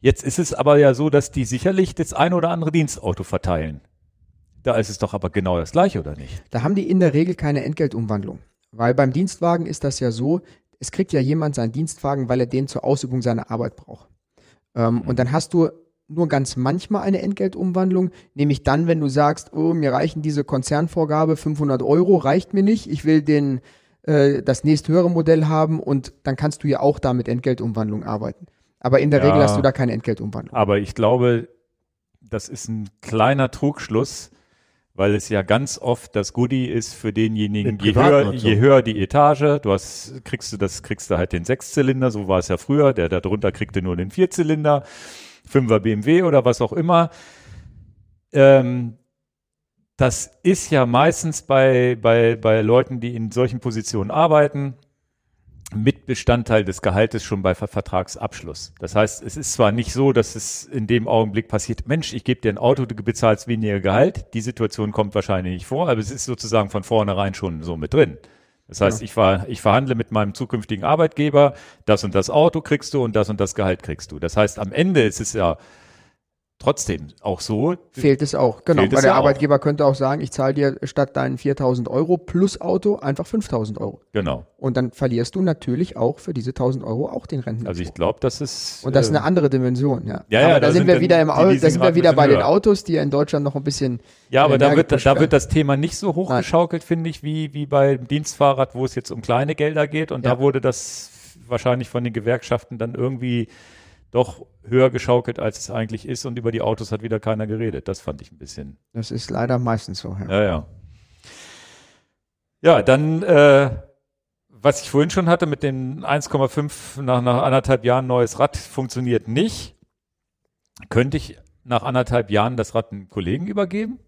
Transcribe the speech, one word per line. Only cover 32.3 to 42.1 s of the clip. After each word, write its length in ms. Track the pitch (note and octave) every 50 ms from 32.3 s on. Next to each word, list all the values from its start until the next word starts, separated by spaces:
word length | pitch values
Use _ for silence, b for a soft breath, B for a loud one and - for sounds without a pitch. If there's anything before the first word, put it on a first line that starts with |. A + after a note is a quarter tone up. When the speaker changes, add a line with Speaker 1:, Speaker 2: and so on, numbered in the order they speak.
| - G#2+ - -
Speaker 1:
ist 200 | F#2+ G2+ - -
ein 200 | A2+ A2 G#2 G2 _ _
kleiner 520 | - - A2+ A2 A2 B2 C#3 C#3 - - -
Trugschluss, 800 | - - C#3+ C#3+ - - - A2 A2 B2+ - - - - - _ _ _ _ _ _ _ _ _ _ _ _ _
weil 200 | - F#2+ G2+ G#2
es 160 | G#2 - -
ja 100 | A2 G2+
ganz 380 | F#2+ F2+ G#2 A#2 C#3 C3 - -
oft 360 | - B2+ A#2+ A#2 - - _
das 180 | G#2+ G2+ - -
Goodie 320 | - B2 B2 C3+ C3 B2+
ist 260 | B2 D#2 A#2 A2+ - -
für 220 | - - A2 G2+
denjenigen, 600 | G#2 A2 A2 A2 G#2+ G#2+ G2+ G#2 G#2 G2+ G2+ G#2
Speaker 3:
Mit 60 | G2+ F#2+
Speaker 1:
je 120 | G#2+ G2+
höher, 260 | - - D3 C#3+ C#3+ C3
Speaker 3:
Privatnutzung. 260 | G#2 F#2+ B2 A2 A2
Speaker 1:
je 80 | A2 G2+
höher 240 | A#2+ C#3 C#3 C3 B2
die 180 | A2+ A2 G#2+
Etage, 600 | F#2+ - - C#3+ D3 D3 D3+ C3+ C#3+ D3+ C#3+ D3 -
du 100 | G#2+ G2
hast, 500 | F#2+ - - - - - G#2+ B2+ C3 -
kriegst 280 | - - B2 - - -
du 60 | G2+
das, 240 | G2 F#2 - - -
kriegst 280 | - G#2 - - -
du 60 | G2
halt 160 | E2 F2 - -
den 140 | F2 E2+
Sechszylinder, 640 | - B2+ - - - - - C#3 B2+ C3+ C3 C3 B2+